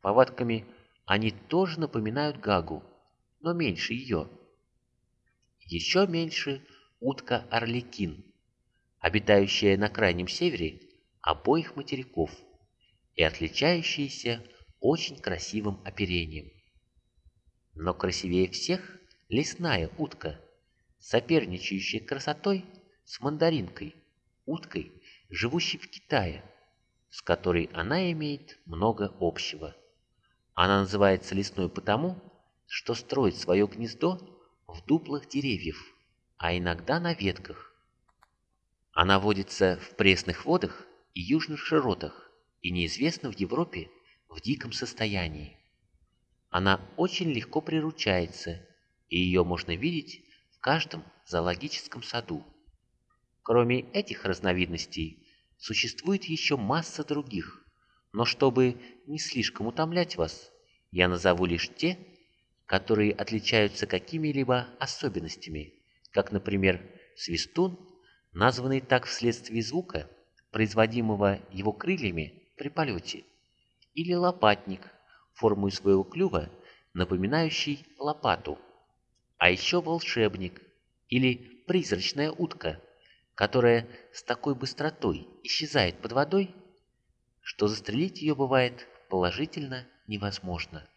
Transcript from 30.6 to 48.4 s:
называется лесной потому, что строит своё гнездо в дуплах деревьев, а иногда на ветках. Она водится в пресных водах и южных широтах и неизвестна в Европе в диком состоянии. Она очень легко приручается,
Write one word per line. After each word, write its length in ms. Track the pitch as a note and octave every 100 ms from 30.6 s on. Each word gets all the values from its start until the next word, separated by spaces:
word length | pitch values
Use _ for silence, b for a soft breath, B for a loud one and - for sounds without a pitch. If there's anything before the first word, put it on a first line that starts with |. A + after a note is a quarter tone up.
| F2+ G2
называется 540 | F#2+ G2+ G2+ F#2 - F#2+
лесной 340 | G2+ - F2
потому, 500 | - - G#2+ E3+ F3+ - _ _ _ _
что 260 | - -
строит 420 | A#2 - C3+ A2+ D#2+
своё 320 | - F#2 G#2
гнездо 500 | G#2+ A2+ - E3 F3+ - B B B -
в 180 | E2+ -
дуплах 420 | D#3+ D#3 C#3+ -
деревьев, 680 | C#3 C#3 F#2+ E2 D2+ - _ _ _ _ _
а 200 | E2+ F2
иногда 420 | F2 E2+ E2+ D#3
на 140 | E3+
ветках. 600 | E3 G2 F2 - - - _ _ _ _ _ _ _ _ _ _ _ _
Она 260 | - F#2 G2
водится 600 | G2+ G2 G2 - F#2+ F2+
в 140 | - -
пресных 500 | G2 F#2 - E2+ -
водах 420 | F3 - - - _ _
и 80 | -
южных 380 | F2+ D3+ D#3 D3+
широтах 720 | - D#3 B2+ F#2 D2+ - - _ _ _
и 100 | F2+
неизвестна 600 | F2 E2 - D3 E3+ C3+
в 60 | G2+
Европе 520 | F#2 C3 E3+ - D#2 - b b _
в 100 | D#2+
диком 320 | G#2 C3+ B2
состоянии. 840 | - A#2+ - A2 G2 E2+ D2+ D2 - _ _ _ _ _ _ _ _ _
Она 300 | F2 G2 F#2+ - -
очень 360 | F3+ - E3+
легко 300 | B2+ - -
приручается, 1040 | D3+ D#3+ D#3 D#3 - F#2 F2 -